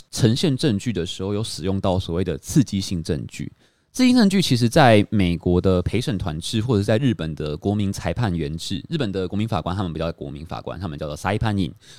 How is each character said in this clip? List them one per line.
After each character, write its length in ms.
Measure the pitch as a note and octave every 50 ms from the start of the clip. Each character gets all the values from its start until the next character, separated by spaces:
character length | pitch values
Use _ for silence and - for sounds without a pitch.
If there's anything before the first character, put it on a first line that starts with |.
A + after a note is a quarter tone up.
| - _
呈 240 | - - - A2+ A2
现 220 | - - E3 C3
证 200 | B2+ - D3+ G#2
据 160 | G2 - B2
的 140 | G#2+ F#2 E2
时 160 | E2+ - -
候 100 | F#2 G2
有 120 | G#2 G2+ A#2
使 180 | - - -
用 180 | D2+ F#2+ F#2+ G2
到 200 | - G2 F2+ F#2+
所 160 | - - E2
谓 80 | E2+ F#2
的 120 | E2 D#2 C2+
刺 260 | - - - D#3+ A2+
激 160 | - - F#2+
性 200 | F2+ - G2+ E2+
证 240 | D#2 - E2+ C#2+ A1+ -
据。 240 | - - D2 - - _ _ _ _ _ _ _
刺 100 | - -
激 100 | B3+ B3
证 160 | B3 B3+ G#3+ G3
据 140 | F#3 G3+
其 140 | E3 - C3
实 120 | A2+ A#2+ A2+
在 380 | - E3 C#3+ A#2+ A2+ G#2 G2 -
美 300 | - G#2 F#2 F2 F2 D#2
国 220 | - F2+ F2+ F2
的 200 | F2 F#2+ F#2 F2+
陪 180 | F2 - - G#2
审 180 | B2+ - A2 F2+
团 180 | - E2 D2+ D#2
制 200 | - - - A2
或 160 | G#2+ B2 B2
者 60 | G2
在 160 | G2+ A2 A2 A2+
日 160 | C#3+ B2+ G#2
本 180 | - E2 D#2+ D#2
的 200 | D2 D#2 D2+ D2
国 200 | D2+ - G2 G#2
民 160 | G#2+ G2+ G2
裁 200 | G2+ - - F#2
判 240 | F2 - B2 G2+ F2
员 220 | E2 D#2 C#2+ D#2 E2
制， 260 | - - G2 E2 - -
日 100 | E3 E3
本 140 | C3+ G2+
的 160 | F#2 G2 F#2 F2
国 100 | - G2
民 80 | G#2+
法 160 | A2+ A2+ E2+
官， 140 | D2+ E2+ F2+
他 80 | G2 G2
们 80 | F2
不 60 | D#2 D#2+
叫 100 | E2 E2+
国 180 | E2 - - C#2+
民 160 | C#2+ C#2+ D#2
法 160 | - - A1
官， 200 | - - A#1+ -
他 80 | G2 F2
们 100 | D2 D2
叫 80 | E2
做 80 | D2 D2
裁 240 | - - F#2 G#2 G#2+
判 180 | A#2 A2+ G2+
员， 140 | G2 F2+ - - - _ - -